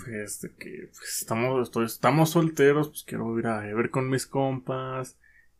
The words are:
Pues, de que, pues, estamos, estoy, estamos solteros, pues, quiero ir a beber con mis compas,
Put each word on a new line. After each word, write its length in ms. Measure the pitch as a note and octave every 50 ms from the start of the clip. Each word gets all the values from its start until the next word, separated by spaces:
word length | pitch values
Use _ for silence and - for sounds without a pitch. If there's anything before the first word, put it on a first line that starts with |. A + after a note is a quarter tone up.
| -
Pues, 380 | - A2+ G#2+ G#2 G2+ - -
de 120 | - - -
que, 360 | _ - - F#2+ - - - _
pues, 240 | - - - - -
estamos, 420 | - - A#2 A2+ A#2+ B2+ C3 C3 A#2+ A#2
estoy, 180 | - A2+ A2+
estamos 440 | A2 - - - B2 C3+ D#3 D#3+ D#3
solteros, 580 | - E3+ D#3+ D#3+ D#3 - C#3 C#3+ C#3+ D3+ D3+ -
pues, 140 | - - -
quiero 320 | - A#2+ A2+ A2+ A2+ A2+ A2+
ir 80 | A2+
a 140 | A#2 A2+ G#2+
beber 300 | G#2 G#2 G#2 A2+ A#2 -
con 180 | - C3+ C3 C3
mis 160 | C3+ B2+ -
compas, 920 | - - C#3 C3+ C3+ C3+ B2+ B2+ - C3 C3 C3 C3 C3 C3 B2+ B2+ - _ _ _ _ - _ _ _